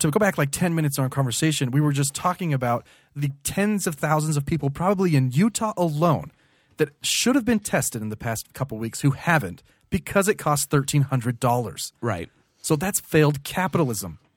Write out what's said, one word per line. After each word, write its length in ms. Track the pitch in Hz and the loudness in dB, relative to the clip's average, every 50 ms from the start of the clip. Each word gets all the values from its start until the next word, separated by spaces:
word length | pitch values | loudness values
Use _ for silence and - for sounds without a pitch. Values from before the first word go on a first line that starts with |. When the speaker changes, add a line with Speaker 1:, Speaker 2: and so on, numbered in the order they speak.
Speaker 1:
to 100 | - 156 | 0 0
go 100 | 143 220 | 2 2
back, 160 | 208 190 - | 0 2 2
like, 140 | - 147 139 | 0 0 0
ten 240 | - - 185 180 165 | 0 0 0 0 2
minutes 240 | 160 156 147 139 - | 2 0 0 0 0
in 40 | 131 | -2
our 40 | 127 | -2
conversation, 640 | - 139 135 123 110 - 160 160 151 - 139 123 | 0 -2 -2 -2 0 0 0 0 0 0 -2 0
we 100 | 120 147 | 2 2
were 120 | 151 147 143 | 2 2 2
just 200 | 139 143 139 - | 2 0 -2 -2
talking 380 | - - 180 180 - 185 165 | -2 -2 -2 -2 0 -2 -2
about 320 | 143 131 123 120 120 120 - - - _ _ _ _ | -2 0 0 0 -2 -2 -4 -10 -20 _ _ _ _
the 140 | 143 147 143 139 - | -4 -4 -4 -6 -6
tens 440 | _ - - 190 202 208 214 202 - | _ -6 -2 0 0 0 0 0 -2
of 80 | 190 156 | -4 -4
thousands 420 | - - 151 156 156 151 156 151 | -4 0 0 2 2 2 0 -2
of 80 | 143 143 | -2 0
people, 240 | - 170 147 - 139 | -2 -2 -2 -2 -4
probably 480 | 143 - 165 190 208 185 190 180 151 | -4 0 0 0 2 2 2 2 4
in 140 | 135 131 127 | 4 2 2
Utah 420 | 120 143 202 233 - - 226 - 208 - | 2 2 2 2 2 -2 -4 -4 -2 0
alone, 520 | 175 165 147 147 175 170 139 92 78 - - _ _ _ _ _ _ _ _ | -2 0 2 2 2 2 2 2 -2 -8 -16 _ _ _ _ _ _ _ _
that 140 | - 156 - - _ | -2 -2 -2 -2 _
should 360 | - - - - - 233 262 | -4 -2 -2 0 2 2 2
have 100 | 285 214 | 2 2
been 120 | 247 233 208 | 2 0 0
tested 440 | - - - 165 - - - 113 | 0 0 0 0 0 -2 -4 -6
in 80 | 107 107 | -6 -6
the 80 | 107 - | -8 -6
past 340 | - 117 113 - - - | -6 -6 -6 -6 -8 -14
couple 240 | _ - 135 - 117 | _ -6 -6 -6 -4
weeks 240 | 110 113 113 - - | -6 -6 -6 -6 -2
who 120 | - 143 | 0 0
haven't 500 | 139 - - 175 170 151 110 87 87 - _ _ _ _ _ _ | 0 0 0 0 2 2 0 -2 -10 -12 _ _ _ _ _ _
because 400 | - 185 - - - 202 190 202 | -6 -4 -4 0 0 2 2 2
it 60 | 233 | -2
costs 320 | - - 156 147 139 - | 0 0 0 0 0 0
thirteen 360 | - - 143 135 - - 147 139 | 0 0 0 0 2 0 0 2
hundred 360 | 139 135 127 113 123 117 - | 2 0 -2 -2 -4 -4 0
dollars. 540 | - 123 120 123 120 98 78 - - - - _ | 0 0 2 0 -2 -4 -8 -10 -12 -12 -10 _
Speaker 2:
Right. 260 | - 120 98 87 82 - _ _ _ _ _ _ | -4 -4 -2 -4 -6 -10 _ _ _ _ _ _
Speaker 1:
So 160 | - - 156 | -2 0 0
that's 240 | 147 185 196 196 - | 0 0 -2 -4 -4
failed 440 | - - - 160 151 147 151 139 - | -4 2 4 6 6 6 4 0 -6
capitalism. 720 | - - 196 180 - - 175 156 123 110 95 98 87 78 - _ _ _ | -6 -4 -2 -2 0 0 0 0 0 -2 -4 -6 -10 -12 -14 _ _ _